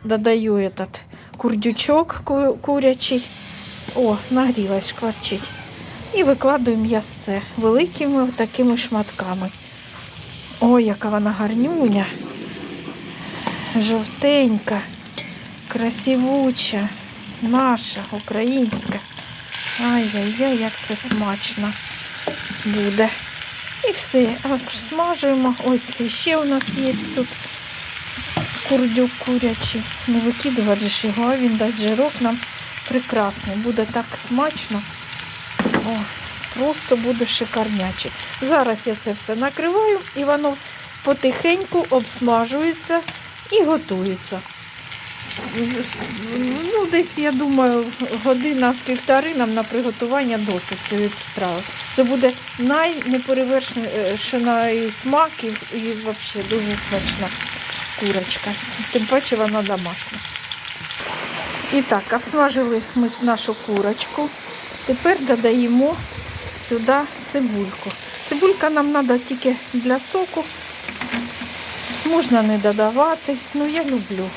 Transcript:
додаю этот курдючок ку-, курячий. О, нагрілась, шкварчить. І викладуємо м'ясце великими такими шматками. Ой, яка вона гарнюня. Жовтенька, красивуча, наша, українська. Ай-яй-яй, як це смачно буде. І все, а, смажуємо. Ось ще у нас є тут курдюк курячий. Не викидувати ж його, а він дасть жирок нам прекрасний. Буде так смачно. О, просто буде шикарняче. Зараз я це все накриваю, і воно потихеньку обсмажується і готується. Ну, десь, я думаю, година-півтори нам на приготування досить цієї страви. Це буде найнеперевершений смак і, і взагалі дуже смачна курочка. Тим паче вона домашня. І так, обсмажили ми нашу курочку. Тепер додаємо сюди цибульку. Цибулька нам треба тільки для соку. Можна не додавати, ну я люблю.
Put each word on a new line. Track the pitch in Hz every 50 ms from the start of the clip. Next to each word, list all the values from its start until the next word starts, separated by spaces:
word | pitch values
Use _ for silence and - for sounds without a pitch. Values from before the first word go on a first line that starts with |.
| -
додаю | 220 220 220 214 233 226 226 220 220 208
этот | 202 196 190 185 - 190 190 - - - - - - - - - -
курдючок | - 240 226 208 208 233 240 - - - 294 311 330 - - - -
ку-, | - 285 277 285 269 254 -
курячий. | - - 285 285 269 262 262 254 - - 262 247 247 - - - - - - - - - - - - - -
О, | - 254 226 208 202 - -
нагрілась, | 254 254 262 262 247 226 202 196 196 196 190 -
шкварчить. | - - - 226 214 - - - 208 196 - - - - - - - - - - - - - - -
І | 415 359
викладуємо | 269 277 254 - 262 277 285 247 240 233 220 220
м'ясце | 220 233 214 208 - - - - - 196 196 196 - - -
великими | 220 220 226 254 330 349 - - 302 285 277 269 254 254
такими | 247 - 226 220 - - 254 247 240 240
шматками. | 233 - 233 214 208 208 - - 190 185 185 190 185 190 - - - - - - - - - - - - - - - - - - - - - -
Ой, | - 233 247 247 233
яка | 220 202 202 - 214
вона | 214 208 208 208
гарнюня. | 208 190 214 208 220 226 247 294 349 330 285 233 202 202 196 - - - - - - - - - - - - - - - - - - - - - - - - - - - - - - - - - - 233
Жовтенька, | 214 214 226 226 214 - - - - 285 285 285 269 240 220 208 - - 214 202 196 - - - - - - - - - - - - - - - - -
красивуча, | - 233 233 233 233 - - 262 262 254 254 254 269 277 269 262 247 - - - - 208 202 208 - - - - - - - - - -
наша, | - 220 240 254 269 262 240 220 - - - 208 196 185
українська. | - 208 - - 247 214 220 240 262 269 254 220 214 - 233 - - 202 - - - - - - - - - - - - - - - - 240 240 240
Ай-яй-яй, | 240 226 208 208 208 202 208 220 233 262 269 262 233
як | 220 220 214 - - -
це | 220
смачно | 208 - 247 220 214 208 202 196 202 - - - - 208 208 202 - - - - - - - - - - - - - - - - - -
буде. | 214 208 208 202 202 196 208 220 220 - - - - - - - - - - - - - - - 494
І |
все, | 392 - - - - 262 247 220 233 247 -
а, | 269 277 254 254 240 - 214 226 226
смажуємо. | 311 320 339 349 349 - - 277 269 262 254 254 247 - -
Ось | 254 254 240 247 - - - 240 226
ще | 220 - - 339 320 311
у | 302
нас | 285 277 269 - - - 262
є | 269 262 262 208 208 - 302
тут | 277 247 - - - - - - - - - - - - - - - - - - - - - - - - - - - - -
курдюк | 277 262 254 240 220 247 254 247 247 - -
курячий. | - 247 247 247 240 226 220 - - - 226 214 - - - - -
Не | 240 233
викидувати | 226 233 240 - - 285 254 240 208 208 202 202 214 202
ж | 202 - - 220
його, | 202 220 233 240
а | 262 269
він | 254 240 226
дасть | 220 226 220 233 214
жирок | 214 208 220 226 269 302 285 -
нам | 240 233 226 240 - - - - - - - - - -
прекрасний. | 233 254 247 - - 220 208 202 202 - - - 190
Буде | 208 220 240 233 220 220 220
так | - 240 233 - - - - -
смачно. | 240 247 285 311 294 - - - 220 202 202 160 160 - - - - - - - - - - - - -
О, | - - - - - 214 226 220 208 202 - - - - - - - - - 233
просто | 254 294 302 285 - - 277
буде | 240 226 240 254 233 240
шикарняче. | 220 - - 233 214 - 226 220 214 214 202 185 185 185 - - - - - - - - -
Зараз | 262 262 311 302 262 240 220 214 -
я | 247 214 208 -
це | 226 202 208 -
все | - 220
накриваю, | 226 254 277 277 - 311 339 349 403 440 427 415 392 349 - -
і | 277 285
воно | 277 294 294 294 294 277 277 - - - - - - - - -
потихеньку | 277 277 269 - 262 247 - - 339 339 370 392 - - 349 330 -
обсмажується | 262 262 226 - - - 254 240 233 226 233 233 254 285 311 330 320 330 - - 330 339 330 - - - - - - - - -
і | 403 440 370
готується. | 294 320 277 - - 202 185 185 196 190 185 - - - 185 - - - - - - - - - - - - - - - - - - - - - - - 226 233 233 254 240 254 247 - - - - 240 214 202 226 233 247 254 254 254 285 330 349 440
Ну, | 440 392 339
десь, | 339 339 349 349 - -
я | 294 294
думаю, | 277 254 294 285 277 262 262 254 240 240 233 233 - - 254 233 214 226 208
година-півтори | 262 254 247 254 302 294 262 247 247 254 247 - - 254 247 - - 262 269 294 320 330
нам | 277 240 226 220
на | 226 220
приготування | 214 220 233 247 247 214 - 240 233 254 277 277 247 233 214
досить | 208 208 196 180 - - 196 185 - -
цієї | 214 202 208 202 202 - - -
страви. | - - 196 180 170 175 190 - - - - - -
Це | - 262
буде | 233 262 262 247 254 247 - - - - -
найнеперевершений | 240 247 285 311 320 339 339 302 - 247 254 254 247 - 262 262 262 247 262 269 262 - - 240 226 214 - 214 208 185 196 214 - - - 254 240 240 233 233 226 233 220 226 226 220 214 - -
смак | 254 269 294 320 320 311 - -
і, | 226 214 202 - - - 233
і | 220 226
взагалі | 226 214 220 220 214 208 - - - 208 196 196
дуже | 220 226 214 208 208 202 - -
смачна | - 285 262 233 202 185 202 180 - - - - - - - - - - - - - -
курочка. | 214 202 196 190 180 180 - - - 208 208 - - - - - 220 -
Тим | - 247 220
паче | 214 262 277 277 - 247
вона | 220 214 214 208 214
домашня. | 208 196 202 185 180 175 180 180 - - - 214 - - - - - - - - - - - - - - - - - - - - - - - - - - - - - - -
І | 277
так, | 254 - 233 202 196 - 220
обсмажили | 247 - - - 302 285 277 254 262 262 240 233 226 220 - -
ми | 247 240 226 233 -
нашу | 254 240 233 220 - - 214
курочку. | - - - 214 202 196 202 220 247 - - - - 294 294 - - - - - - - - - - -
Тепер | - 262 247 - 339 381 370
додаємо | 277 247 233 233 226 233 226 254 247 233 240 247 269 294 339 339 - - - - - - - - - - - - - -
сюди | 240 233 226 233 269 277 294 285 - - - -
цибульку. | - 285 269 233 214 202 202 190 190 - - 202 - - - - - - - -
Цибулька | 302 285 349 381 392 381 - 311
нам | 311 302 285 285
треба | 294 294 277 247 247 247
тільки | 247 - 269 254 - 262 254 247 - - -
для | 247 233 254 254 269 262 -
соку. | - 381 370 - - 330 311 - - - - - - - - - - - - 247 - 240 240 240 - - - - - - - - - - - - 240 - -
Можна | 311 330 330 302 247 247 233
не | 220 214 214 208
додавати, | 202 214 208 208 214 214 226 254 294 320 320 320 - - 285 247 - - -
ну | 294 294 302
я | 302 330 320
люблю. | 277 262 240 196 180 202 185 185 190 190